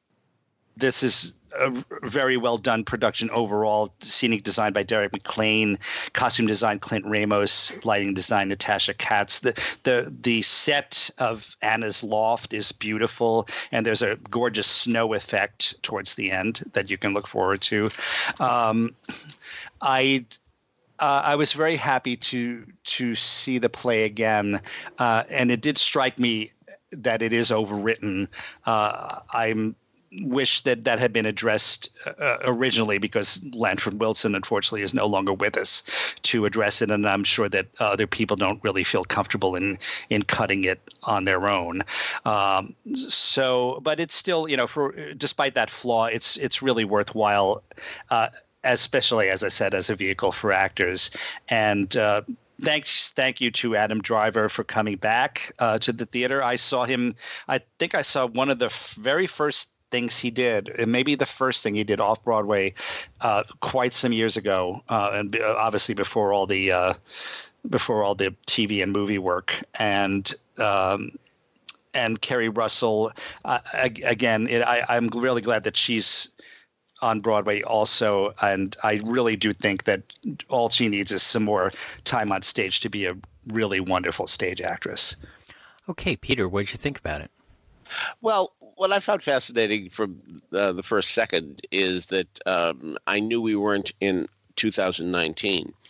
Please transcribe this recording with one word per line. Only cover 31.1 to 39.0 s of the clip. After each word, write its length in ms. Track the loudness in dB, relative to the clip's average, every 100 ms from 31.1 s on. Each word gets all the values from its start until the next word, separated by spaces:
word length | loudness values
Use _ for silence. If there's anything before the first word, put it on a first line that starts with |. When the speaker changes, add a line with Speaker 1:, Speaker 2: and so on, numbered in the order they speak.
Speaker 1:
been 140 | 2 0
addressed, 640 | 0 0 2 2 0 -2 -8 -12 -4
uh, 180 | -2 0
originally, 540 | 0 2 2 2 2 2
because 440 | 0 0 -2 -4 -6
Lanford 460 | -2 0 0 -2 0
Wilson, 340 | 0 2 0
unfortunately, 480 | -2 0 0 0 -2
is 100 | -2
no 140 | 0 2
longer 280 | 2 0
with 220 | 0 0 0
us 280 | 0 -2 -2 -4 -4 -4
to 220 | 0 2 2
address 360 | 2 0 2
it, 80 | 0
and 180 | 2 2
I'm 160 | 2
sure 240 | 2 2 2
that 180 | 0 -2 -2
other 280 | 0 0 0
people 280 | 0 0 2
don't 240 | 0 0
really 200 | -2 0
feel 200 | 0 0